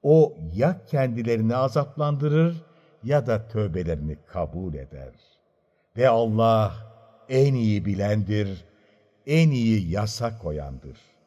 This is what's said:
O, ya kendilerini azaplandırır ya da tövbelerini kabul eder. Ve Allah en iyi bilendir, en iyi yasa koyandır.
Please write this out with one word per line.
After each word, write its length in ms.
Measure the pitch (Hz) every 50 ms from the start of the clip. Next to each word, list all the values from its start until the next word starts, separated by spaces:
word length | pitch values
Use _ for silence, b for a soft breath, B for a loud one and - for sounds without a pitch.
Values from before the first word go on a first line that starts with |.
O, 340 | - 143 151 160 151 - - - 80 80 82
ya 320 | 98 127 165 185 - -
kendilerini 680 | - - 143 131 127 113 117 117 117 117 113 110 113 120
azaplandırır 1000 | 127 131 135 - 156 139 139 - 147 147 147 147 139 147 151 147 156 165 170 170 160 b b b b b b b b -
ya 220 | 117 143 147 117
da 220 | 120 113 107 110 -
tövbelerini 680 | - 107 104 98 78 90 87 82 82 73 73 78 73 - _
kabul 480 | _ - 92 82 78 78 87 95 92 73
eder. 380 | 71 67 65 73 69 65 64 - _ _ _ _ _ _ _ _ _ _ _ _ _ _ _ _
Ve 120 | 107 123 131
Allah 680 | 113 113 117 113 107 110 113 113 113 110 107 98 - - - - - - - _ _ _ - -
en 260 | 131 131 139 143 135
iyi 300 | 123 113 107 104 101 -
bilendir, 800 | 101 98 92 101 104 107 107 101 87 107 104 104 98 95 87 - b b b b b b b b b b b _
en 240 | 135 147 160 165 156
iyi 400 | 135 123 117 113 110 107 92 80
yasa 480 | 85 101 107 107 - - 120 117 113 113
koyandır. 580 | 101 82 76 73 69 67 67 64 - 67 69 - _ _ _ _ _